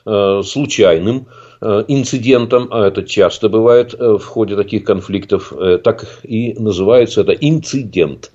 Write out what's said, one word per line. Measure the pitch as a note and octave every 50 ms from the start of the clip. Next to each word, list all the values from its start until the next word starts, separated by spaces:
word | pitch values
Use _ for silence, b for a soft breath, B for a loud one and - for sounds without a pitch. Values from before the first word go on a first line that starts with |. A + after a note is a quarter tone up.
| B
э, | A2 G#2+ G2+ G2+ G2 G2 G2+ G2
случайным, | - - C#3 D3 - - - G#2 F#2 E2 D#2+ F2 G#2+ B2 C3+ C3 B B B B B B B B
э, | A2 G2+ G#2 A2 -
инцидентом, | C#3+ C#3 A#2+ - - C3 A2 B2 C3+ A#2+ A#2 A#2 B2+ B2 B2 -
а | A2 A2+ G#2
это | G2 F#2+ G2+ F#2+
часто | - - G#2 F#2+ E2+ - - A2+ G#2
бывает, | G2 A2 A2 A#2+ A#2+ B2 A#2+ B2 - -
э, | B2 A#2 G#2+ G2
в | -
ходе | - - A#2 A2 G2 G2+
таких | G2+ G2+ G2 A2 G#2 -
конфликтов, | - G2+ F#2 F2+ - G2 G2 G2 - G2+ F2+ - - -
э, | C2+ F#2 F#2 F2+ F2
так | - - - - - - - - -
и | - A#2 A2 A#2+ A#2 - G#2+
называется | A2 G#2+ F#2 F2 F#2+ G2+ A#2+ B2+ A#2 A2 - G#2+ F#2+
это | - F#2+
инцидент, | - D3 D3 D#3+ D#3 D#3+ - - C#3 B2+ G2+ - F#2 E2 D2 C2+ - - - _